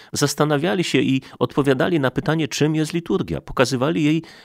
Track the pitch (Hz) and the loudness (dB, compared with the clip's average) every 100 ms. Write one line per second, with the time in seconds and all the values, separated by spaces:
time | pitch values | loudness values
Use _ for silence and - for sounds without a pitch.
0 | - 139 143 - 147 147 175 202 170 131 | -10 -2 0 0 0 0 0 -2 0 0
1 | 127 135 - - 127 - 139 131 180 170 | 2 0 -2 -4 -2 0 2 2 2 2
2 | 131 - 139 160 151 - 151 156 156 170 | 0 0 -2 0 -2 0 0 2 -2 -4
3 | 170 190 110 73 - - 123 131 139 180 | -2 -2 -2 -6 -4 0 0 0 0 0
4 | 151 160 - - | 2 0 -4 -14